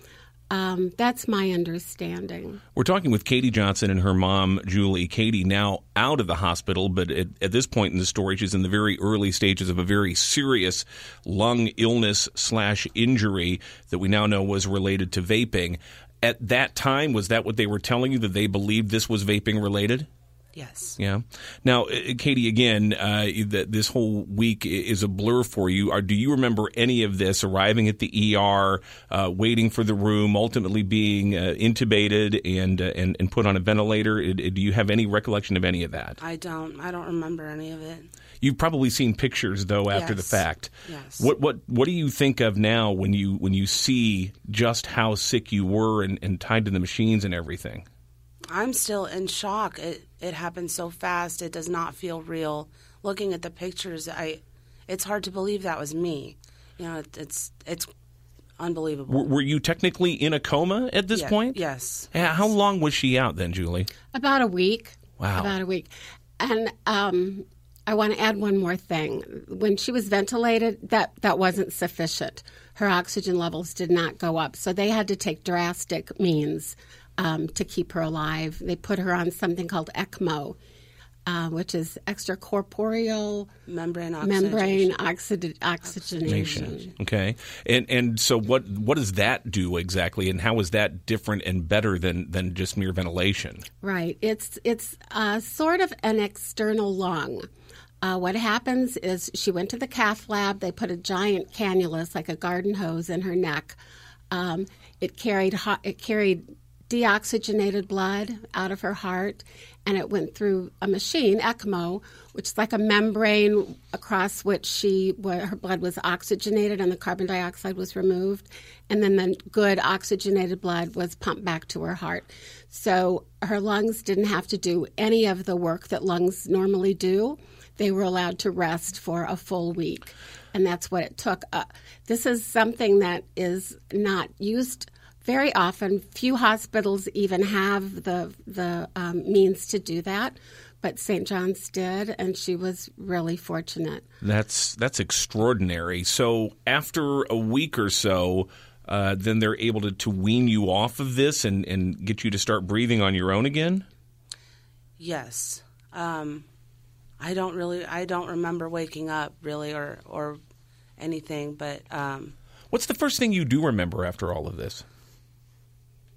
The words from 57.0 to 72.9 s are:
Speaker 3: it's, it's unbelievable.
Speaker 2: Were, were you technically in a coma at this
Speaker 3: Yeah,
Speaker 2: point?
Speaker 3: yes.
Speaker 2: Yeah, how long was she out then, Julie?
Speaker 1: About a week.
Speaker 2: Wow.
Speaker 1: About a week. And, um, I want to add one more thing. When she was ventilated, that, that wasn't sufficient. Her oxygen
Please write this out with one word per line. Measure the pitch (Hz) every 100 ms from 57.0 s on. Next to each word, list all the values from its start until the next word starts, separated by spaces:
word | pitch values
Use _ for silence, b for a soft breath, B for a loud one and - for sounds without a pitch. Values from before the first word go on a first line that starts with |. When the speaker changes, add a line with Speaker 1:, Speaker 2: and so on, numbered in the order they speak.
| - -
Speaker 3:
it's, | 151 - - - -
it's | 170 - - - - - - - -
unbelievable. | 170 160 156 143 131
Speaker 2:
Were, | 131 143
were | 139
you | 139 151
technically | - 165 180 - 180
in | - 147
a | 151
coma | - 143 175 202 254
at | 196 185
this | 220
Speaker 3:
Yeah, | 143
Speaker 2:
point? | 208 240 254
Speaker 3:
yes. | 160 131 - - - 165
Speaker 2:
Yeah, | 170
how | 160 214
long | 208 202 190
was | 151
she | 139 131 127
out | 123 85
then, | 87
Julie? | 90 85 90 95 B B
Speaker 1:
About | 262 277 269
a | 233
week. | 180 185 226 - - - -
Speaker 2:
Wow. | - 190
Speaker 1:
About | 196 190
a | 185
week. | 185 - B B B - -
And, | 269 220 226 - -
um, | 208 202 180 185 196 - - - - -
I |
want | 214 214
to | -
add | 220 208
one | 208 196
more | 175 185
thing. | - 165 151 - - - -
When | 185 208 196
she | -
was | 247 196
ventilated, | 202 196 240 233 226 226 214 196
that, | 220 - -
that | 208 165
wasn't | 185 185 -
sufficient. | - 175 - 165 - - - B B B -
Her |
oxygen | 202